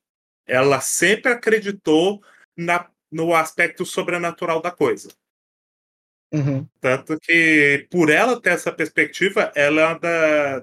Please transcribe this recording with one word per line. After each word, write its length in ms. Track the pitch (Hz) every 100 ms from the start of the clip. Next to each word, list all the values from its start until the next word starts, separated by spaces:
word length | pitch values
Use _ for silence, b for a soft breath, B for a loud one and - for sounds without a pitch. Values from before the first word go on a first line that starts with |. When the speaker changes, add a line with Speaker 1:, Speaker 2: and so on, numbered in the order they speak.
| _ _ _ _ -
Speaker 1:
Ela 360 | 127 139 135
sempre 500 | - - 175 214 262
acreditou 920 | 240 - 220 196 202 - 156 185 208 b b b -
na, 320 | 170 175 - _ _
no 220 | 160 165
aspecto 520 | 165 160 - 175 - 175
sobrenatural 760 | - 170 175 170 165 170 160
da 100 | 170
coisa. 380 | 175 135 101 - - _ _ _ _ _ _ _ _ _ _ -
Speaker 2:
Uhum. 360 | 151 143 135 147 _
Speaker 1:
Tanto 400 | 131 131 - 156
que, 680 | - 165 160 156 143 143 -
por 200 | 180 156
ela 300 | 156 233 240
ter 120 | 185
essa 200 | 170 -
perspectiva, 800 | - 156 - 147 - 190 208 170 -
ela 260 | 143 156
é 40 | 160
uma 120 | 165
da, 600 | 170 165 156 151 143 131